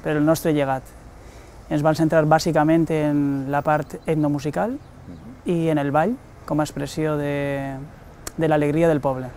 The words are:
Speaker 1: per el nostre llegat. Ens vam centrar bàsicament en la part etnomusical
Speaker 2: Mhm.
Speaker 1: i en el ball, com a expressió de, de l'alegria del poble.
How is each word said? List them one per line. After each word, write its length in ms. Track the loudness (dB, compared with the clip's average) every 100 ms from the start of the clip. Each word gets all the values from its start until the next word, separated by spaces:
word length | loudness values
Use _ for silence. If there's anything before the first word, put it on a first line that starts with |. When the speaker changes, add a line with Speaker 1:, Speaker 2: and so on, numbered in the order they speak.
Speaker 1:
per 140 | -2 0
el 80 | 2
nostre 260 | 2 2
llegat. 320 | 0 0 -2 -6 -20 -20 -20 -20 -20 -20 -20 -4
Ens 100 | 0
vam 140 | 2 2
centrar 300 | 4 4 4
bàsicament 640 | 4 4 2 4 4 2
en 540 | 0 2 2 0 -2 -2
la 140 | -2
part 320 | 0 0 -2 -8 -2
etnomusical 680 | 0 0 0 -4 -2 -4
Speaker 2:
Mhm. 720 | -4 -12 -20 -18 -16 -16 -12 -4
Speaker 1:
i 240 | 0 2
en 80 | 0
el 140 | 2
ball, 260 | 2 2 -2 -10 -20 -4
com 140 | -2
a 40 |
expressió 520 | -2 -4 -8 -4 -2 -2
de, 640 | -2 -2 -2 -4 -6 -8 -12 -18 -20 -16 -14 -2
de 120 | 2
l'alegria 400 | 2 2 2 2
del 100 | 2
poble. 300 | 0 -4 -8